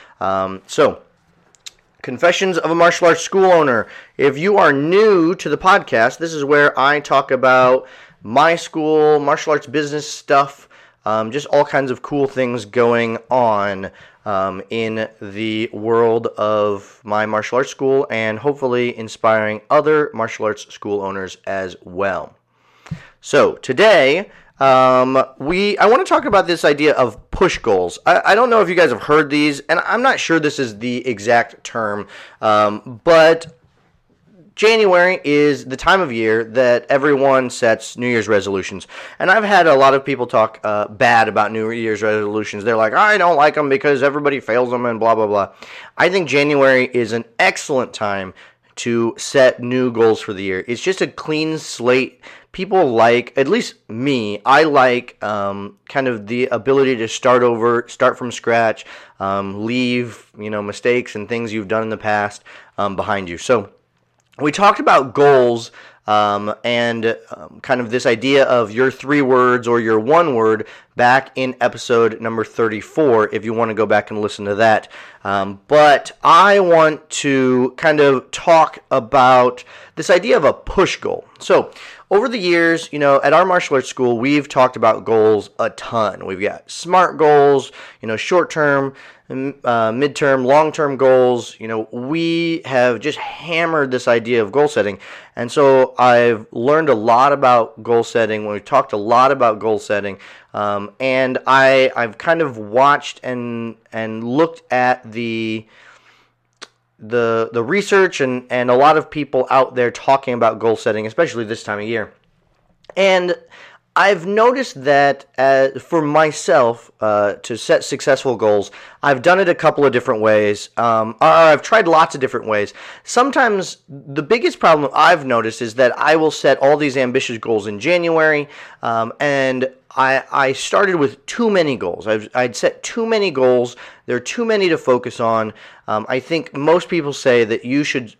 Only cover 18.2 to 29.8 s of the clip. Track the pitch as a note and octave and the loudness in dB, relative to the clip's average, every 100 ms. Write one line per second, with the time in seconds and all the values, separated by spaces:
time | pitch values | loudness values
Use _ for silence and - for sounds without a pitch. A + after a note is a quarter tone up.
18.2 | A2 A2 C#3+ C#3 C#3 B2 A#2+ A#2 A2 - | -4 -4 -4 -4 -2 -2 -4 -6 -12 -4
19.2 | A2+ A2 G#2+ G#2+ - D3 D3 D3+ D3 - | 0 0 0 -6 -2 0 2 0 -2 -4
20.2 | A2+ - G#2+ G#2 - - A2 G2+ G2 G2 | -6 -4 -6 -6 -10 -14 -6 -6 -6 -8
21.2 | F#2 - - G2 F#2+ F2 G2+ F2+ G2 F2 | -10 -12 -10 -8 -8 -12 -14 -6 -4 -4
22.2 | D2 _ _ _ _ _ - E3 - _ | -8 _ _ _ _ _ -16 -16 -16 _
23.2 | - D3 G2+ - - B2+ G#3+ F#3 C3+ D#3 | -2 2 2 0 -4 2 4 4 4 0
24.2 | G#3 - _ - C3+ C3 C3 B2+ B2+ C3 | -4 -14 _ -2 2 4 4 4 2 0
25.2 | - - C#3 F3+ G3+ G3+ F#3 B3 F#4 D#4+ | -2 -4 -6 -2 -2 2 2 2 2 -2
26.2 | D4+ G3 F3 E3+ E3+ D3 D3+ C#3 B2 - | 2 0 0 0 0 2 2 2 0 -4
27.2 | - - F#3 - A#2 G2 F2 - - F3 | -10 0 0 0 -2 0 -2 -4 0 2
28.2 | D#3+ G3+ B3 A3+ F3 F3 D#3 A2+ - D3+ | 2 2 2 2 2 2 2 0 0 2
29.2 | D3 D3 D3+ C#3 - E3 | 2 0 -2 -2 -4 -4